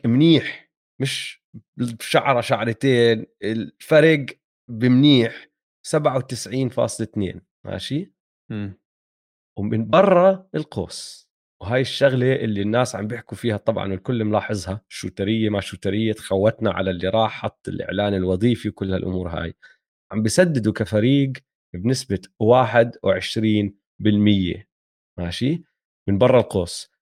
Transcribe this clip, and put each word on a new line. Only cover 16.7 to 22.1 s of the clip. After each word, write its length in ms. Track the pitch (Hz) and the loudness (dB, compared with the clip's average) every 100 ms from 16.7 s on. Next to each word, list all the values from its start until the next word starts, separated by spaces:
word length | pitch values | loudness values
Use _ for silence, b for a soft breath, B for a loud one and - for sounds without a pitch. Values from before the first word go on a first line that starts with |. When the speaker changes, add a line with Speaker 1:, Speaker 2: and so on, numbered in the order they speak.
Speaker 1:
على 200 | 90 95 | -2 -4
اللي 180 | 90 92 | -4 -2
راح 340 | 110 110 - | 0 -2 -4
حط 260 | - - - | -10 -10 -10
الإعلان 460 | 90 90 95 104 | -10 -6 -2 0
الوظيفي 540 | 98 92 92 117 113 107 | 0 0 2 0 0 -4
وكل 240 | - 95 | -6 -4
هالأمور 360 | 92 90 92 90 | -4 -4 -6 -6
هاي. 260 | 82 85 - b b _ _ - | -8 -10 -12 b b _ _ -10
عم 100 | 104 | -4
بيسددوا 500 | 107 - 180 139 107 | 0 2 2 2 -2
كفريق 600 | - 107 107 120 139 135 127 _ _ _ | -2 -2 0 2 2 0 -4 _ _ _
بنسبة 460 | 90 107 135 - | -6 -4 -4 -4